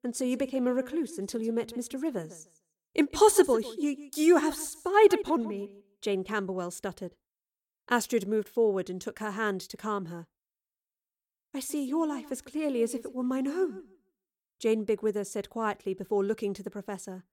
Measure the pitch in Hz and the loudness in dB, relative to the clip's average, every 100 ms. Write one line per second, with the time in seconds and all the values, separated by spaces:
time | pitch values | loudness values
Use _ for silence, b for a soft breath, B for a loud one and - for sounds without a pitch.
0 | 247 226 254 254 269 262 247 247 254 311 | -6 -2 -2 0 0 2 2 2 0 -2
1 | 294 - 190 233 226 233 226 233 240 269 | -4 -4 -6 -4 0 -2 -2 -6 -6 -4
2 | 311 233 160 175 - _ _ _ _ - | -4 -4 -8 -14 -20 _ _ _ _ 0
3 | 285 - 427 403 349 226 233 226 294 285 | 0 6 6 8 6 4 0 -2 -2 -2
4 | 285 294 311 349 311 285 311 - 359 403 | -8 2 6 6 6 -2 -10 -8 2 8
5 | 427 427 403 311 220 202 202 - _ _ | 8 8 0 -2 -2 -6 -10 -14 _ _
6 | - 196 190 214 196 185 180 - 196 175 | -2 -2 -2 -4 -2 -4 -6 -6 -10 -8
7 | 180 _ _ _ _ _ _ _ - 240 | -12 _ _ _ _ _ _ _ 0 0
8 | - 233 196 214 208 - 220 190 185 180 | 2 0 2 -2 -2 2 2 2 -2 -6
9 | 208 - 214 202 220 190 - - 214 208 | -8 -8 -8 -2 -2 -2 -6 -10 -4 -4
10 | 170 170 165 _ _ _ _ _ _ _ | -4 -10 -14 _ _ _ _ _ _ _
11 | _ _ _ _ _ 269 - 302 262 302 | _ _ _ _ _ -10 -6 -4 -2 0
12 | 320 285 262 254 - 294 302 247 226 247 | -2 -4 -6 -10 -8 -4 -2 0 0 -2
13 | - 254 247 262 269 330 370 190 - _ | -8 -4 -2 0 -2 0 -2 -2 -16 _
14 | _ _ _ _ _ _ 226 220 208 208 | _ _ _ _ _ _ 0 0 0 0
15 | 214 202 196 214 - 226 220 - - 190 | 0 -2 -4 -6 -8 -4 -4 -4 -6 -8
16 | 190 208 202 214 202 196 196 202 196 196 | 0 0 0 -2 -2 -4 -8 -12 -10 -10
17 | - 185 - | -10 -14 -16